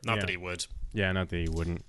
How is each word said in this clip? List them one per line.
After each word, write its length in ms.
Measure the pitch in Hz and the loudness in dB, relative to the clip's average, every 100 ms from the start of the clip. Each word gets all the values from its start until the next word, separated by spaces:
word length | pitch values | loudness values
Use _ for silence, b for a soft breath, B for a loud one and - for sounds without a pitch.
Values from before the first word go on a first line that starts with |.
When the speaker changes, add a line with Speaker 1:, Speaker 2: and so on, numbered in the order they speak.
Speaker 1:
Not 100 | 117 | 0
Speaker 2:
Yeah. 60 | 110 | 0
Speaker 1:
that 80 | 92 | 0
he 80 | 90 | -2
would. 260 | 90 87 - - - | -4 -4 -6 -6 -4
Speaker 2:
Yeah, 180 | 110 95 | 2 2
not 160 | 95 90 | 4 2
that 80 | 87 | 0
he 120 | 82 | 0
wouldn't. 340 | 80 82 85 | 2 0 -2